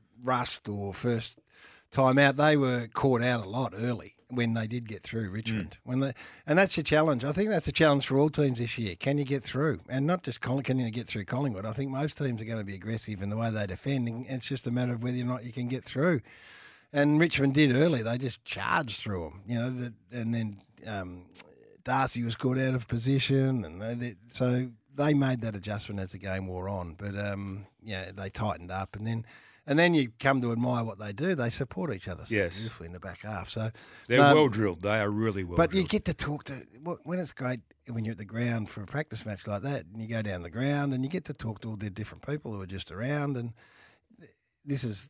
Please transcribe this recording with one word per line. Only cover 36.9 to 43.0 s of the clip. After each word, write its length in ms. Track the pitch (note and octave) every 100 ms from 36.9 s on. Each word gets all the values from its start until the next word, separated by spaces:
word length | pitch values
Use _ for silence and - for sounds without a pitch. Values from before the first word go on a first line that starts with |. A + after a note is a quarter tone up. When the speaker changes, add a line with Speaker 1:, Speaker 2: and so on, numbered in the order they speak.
| - C#3+
Speaker 1:
when 140 | F3+
it's 120 | D3+
great 300 | - B2+ B2 - _ -
when 160 | A#2
you're 100 | A2
at 40 | A2
the 80 | G2+
ground 440 | A2+ A#2+ A#2 G#2
for 120 | A2
a 40 | F#2+
practice 380 | D3 - A2+ A2
match 220 | G2+ G#2+
like 140 | G2+
that, 240 | C#3 C3+ E2+
and 160 | A2
you 60 | A2
go 120 | A2+
down 200 | G#2 F2+
the 60 | F2
ground 440 | A#2 C#3 C#3+ C#3+
and 100 | C3 C3+
you 40 |
get 160 | F3+ -
to 80 |
talk 280 | C#3 A2+ G#2
to 80 | A2+
all 60 | G#2
the 120 | G#2
different 340 | G2+ G#2+ E2+ -
people 240 | D3 A#2+
who 60 | G2+
are 40 | F#2
just 240 | F#2+ -
around. 460 | F#2